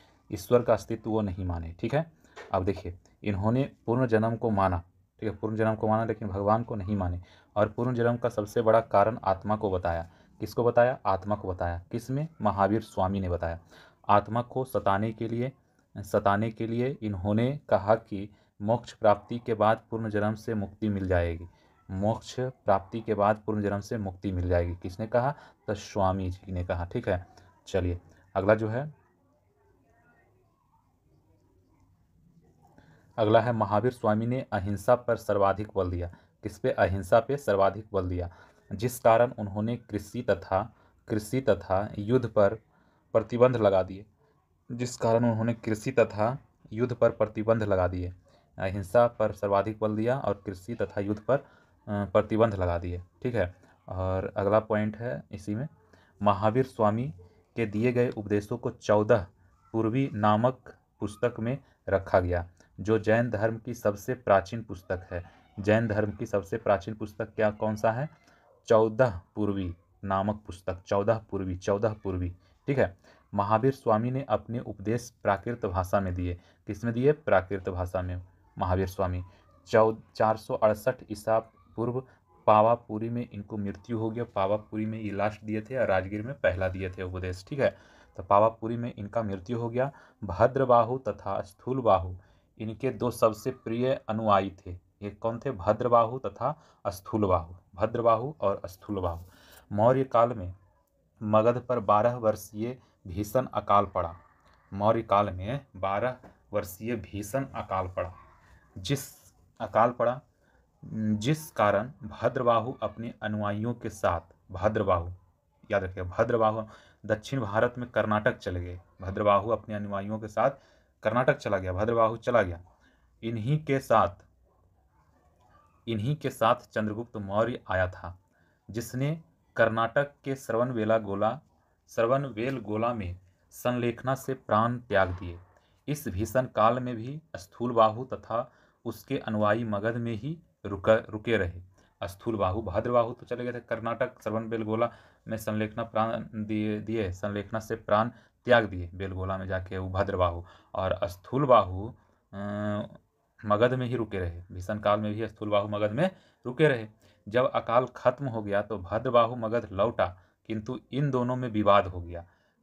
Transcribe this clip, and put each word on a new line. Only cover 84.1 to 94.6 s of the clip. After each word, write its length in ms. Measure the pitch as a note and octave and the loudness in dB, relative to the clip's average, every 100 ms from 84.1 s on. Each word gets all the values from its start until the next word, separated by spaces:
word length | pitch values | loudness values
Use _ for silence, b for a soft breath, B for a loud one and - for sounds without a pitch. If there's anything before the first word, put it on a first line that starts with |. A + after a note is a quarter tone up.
| A2 | -4
पावापुरी 640 | A#2 G#2 F#2+ G#2+ - G#2+ G#2+ | -6 -2 0 -2 -4 -6 -6
में 140 | A2 | -6
ये 120 | G#2 | -6
लास्ट 320 | G2 G#2 G#2+ | -2 -2 -4
दिए 180 | G#2+ G#2+ | -6 -6
थे 160 | G#2+ C3 | -4 -2
और 100 | G2+ | 0
राजगीर 340 | F#2+ F#2+ G#2 | 0 0 -6
में 180 | A#2 D3 | -8 -2
पहला 280 | - F2+ F#2 | 0 2 -2
दिए 220 | F#2 F#2+ | -2 -6
थे 140 | F#2 | -6
उपदेश। 420 | F#2 F2+ F#2 F2+ - | -8 -6 -6 -8 -8
ठीक 120 | C#3 | 0
है, 180 | G#2+ B B B B - | 0 B B B B -10
तो 60 | |
पावापुरी 540 | F#2 G2+ A2+ A#2 A2+ A#2 | 2 4 4 2 -6 -6
में 160 | B2 | -6
इनका 300 | - G2+ A#2 | -8 -6 -4
मृत्यु 360 | G#2+ G2 F2+ A#2 | -4 -6 -6 -6
हो 100 | A#2 | -4
गया। 220 | A#2+ C#3 B B B | -2 -2 B B B
भद्रबाहु 760 | G#2 F2+ A#2 C3 B2 A#2+ A2+ C3 | -6 2 4 4 4 6 4 0
तथा 440 | G#2+ G2+ G2+ G2+ | -6 -6 -6 -6
स्थूलबाहु 760 | - - - C3 A2+ F#2 F2+ F#2 b b b - | -6 -10 -6 0 4 4 2 -10 b b b -10
इनके 320 | A2 G#2+ C3 | -10 -4 -4
दो 220 | A2 A#2+ | -2 -4
सबसे 400 | - A2+ G#2+ C3+ | 2 2 2 -6
प्रिय 500 | C3 A2+ A#2 B2+ - - | -8 -6 -2 0 -2 -4
अनुयायी 480 | A2 A2 G2 G2 F2+ | -2 2 4 2 -6